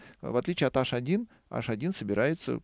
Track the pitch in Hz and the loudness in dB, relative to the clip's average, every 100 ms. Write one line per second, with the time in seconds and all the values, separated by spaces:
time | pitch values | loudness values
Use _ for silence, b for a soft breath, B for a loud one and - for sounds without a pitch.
0 | b b 131 120 170 175 135 135 127 123 | b b -2 0 0 0 2 2 2 0
1 | 127 202 233 b _ 120 117 107 160 196 | 0 0 -2 b _ -4 -2 -2 -2 -4
2 | 104 101 135 160 - 117 | -2 2 2 0 -2 -4